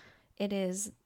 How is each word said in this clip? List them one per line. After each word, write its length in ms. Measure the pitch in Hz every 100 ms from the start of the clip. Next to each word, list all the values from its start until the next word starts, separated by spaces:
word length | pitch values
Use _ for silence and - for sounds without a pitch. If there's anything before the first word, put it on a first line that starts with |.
| - - _ -
It 140 | 202
is, 400 | 196 185 190 - -